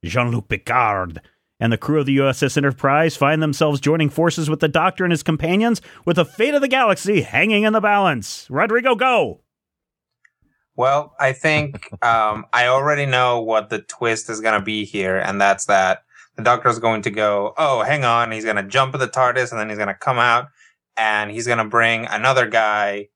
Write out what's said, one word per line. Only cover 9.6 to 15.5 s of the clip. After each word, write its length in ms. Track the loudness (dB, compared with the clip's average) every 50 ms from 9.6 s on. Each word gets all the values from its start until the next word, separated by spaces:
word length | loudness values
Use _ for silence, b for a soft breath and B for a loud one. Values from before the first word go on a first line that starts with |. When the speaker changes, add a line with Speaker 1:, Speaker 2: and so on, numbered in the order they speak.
| _ _ _ _ _ _ _ _ _ _ _ _ _ _ _ _ _ _ _ _ _ _ _
Speaker 2:
Well, 400 | -2 0 2 2 0 -2 -4 _ _
I 140 | 0 0 0
think, 540 | 0 0 0 2 2 0 -2 -8 -12 -16 -16 -10
<laughs> 100 | -2 0
um, 420 | 2 2 4 2 0 -2 -4 -6 -4 0
I 140 | 0 2 4
already 380 | 2 2 2 0 0 0 0
know 340 | 0 2 2 2 2 0 -2
what 280 | -2 0 0 -2 0 -2
the 100 | -8 -8
twist 500 | -8 _ -12 -4 -2 -2 -2 -2 -6 -10
is 120 | -10 -4
gonna 200 | -2 0 0 0 -2
be 220 | -2 -6 -6 -6
here, 320 | -6 -6 -4 -4 -2 -2 -2
and 220 | -2 -4 -2 0
that's 260 | 2 2